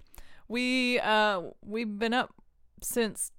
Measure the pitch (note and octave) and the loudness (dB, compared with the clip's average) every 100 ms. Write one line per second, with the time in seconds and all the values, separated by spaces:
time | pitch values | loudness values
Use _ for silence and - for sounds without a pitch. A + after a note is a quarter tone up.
0 | - - - - - A#3 B3 B3+ B3 B3 | -20 -18 -18 -16 -6 -2 2 2 2 2
1 | - G#3+ G#3+ G3 D#3 - - A3 A3+ G3+ | 4 4 4 2 -4 -12 -8 -4 -4 -2
2 | A3+ B3 - - - _ - - - A#3+ | 0 0 -2 -6 -20 _ -20 -14 -4 0
3 | A3 - - | 0 -2 -8